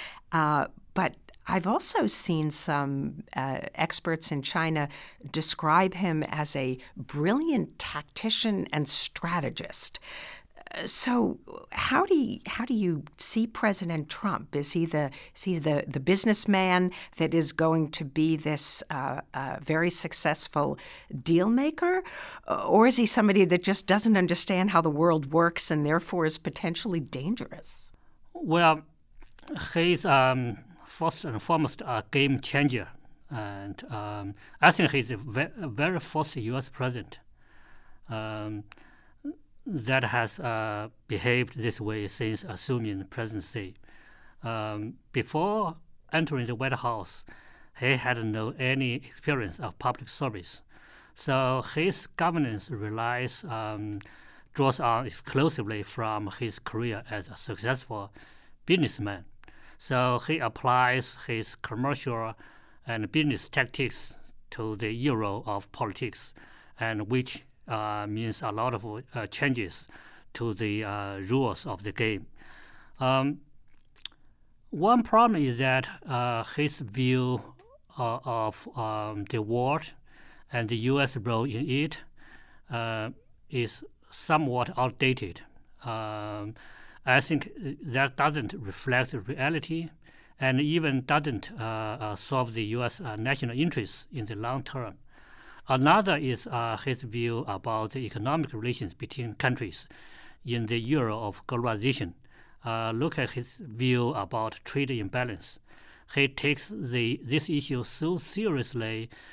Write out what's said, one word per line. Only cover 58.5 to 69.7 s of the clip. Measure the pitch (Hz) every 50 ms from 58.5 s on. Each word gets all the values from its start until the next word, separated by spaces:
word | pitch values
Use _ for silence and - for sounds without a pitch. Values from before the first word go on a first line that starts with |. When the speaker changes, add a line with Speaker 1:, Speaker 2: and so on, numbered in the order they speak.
| - - -
Speaker 2:
businessman. | - 170 185 151 - - - 104 101 98 92 95 - - - - - - - - - -
So | - - - 135 123 127 127 123 120 -
he | - 156 160
applies | 127 113 - - - 127 123 127 127 123 127 131 120 - - - -
his | - 117 113 110 - -
commercial | - - - 113 107 127 139 143 - - 131 120 113 113 113 110 - - - - - - - - - -
and | - 117 113 107 101
business | - 156 151 147 123 - - -
tactics | - 143 127 - - - 135 110 - - - - - - - - - - - -
to | - - 110 110 107
the | 101 113 107 113 117 127
era | 147 127 110 110 101 98 113
of | - 113 104 101 - -
politics, | - - 123 104 95 - 131 110 - - - - - - - - - - - - - -
and | 113 113 110 104 104 104
which, | 123 127 127 131 - - - - _ _ -
uh, | - 117 107 107 107 104 104 104
means | 104 104 110 117 113 104 -
a | - 113
lot | 104 107 117 127 120
of, | 107 101 113 107 117 127 - -
uh, | 123 107
changes | 98 - - 143 143 131 120 104 85